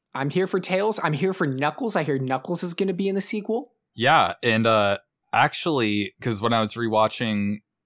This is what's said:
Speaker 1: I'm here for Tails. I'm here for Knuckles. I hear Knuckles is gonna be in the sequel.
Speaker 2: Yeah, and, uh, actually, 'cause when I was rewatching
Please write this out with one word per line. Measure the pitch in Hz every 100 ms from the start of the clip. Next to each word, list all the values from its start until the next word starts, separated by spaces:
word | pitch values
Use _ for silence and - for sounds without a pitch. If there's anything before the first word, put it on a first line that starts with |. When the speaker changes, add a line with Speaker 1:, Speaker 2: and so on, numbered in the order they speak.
| _
Speaker 1:
I'm | - 139
here | 175 185
for | 190
Tails. | - 185 214 220
I'm | -
here | 151 190
for | 185 156
Knuckles. | 131 147 151 233 190
I |
hear | 151 135
Knuckles | 131 131 - 175
is | 180
gonna | 170 196
be | 180 196
in |
the | 196
sequel. | 190 220 202 220 294 _ _
Speaker 2:
Yeah, | - 120 156 90 -
and, | 123 110 113
uh, | 110 101 98 - _ _
actually, | 110 143 - 180 147 110 104 98 -
'cause | 127 107
when | 113
I | 117
was | 110
rewatching | 117 117 107 110 - 117 104 101 104 _ _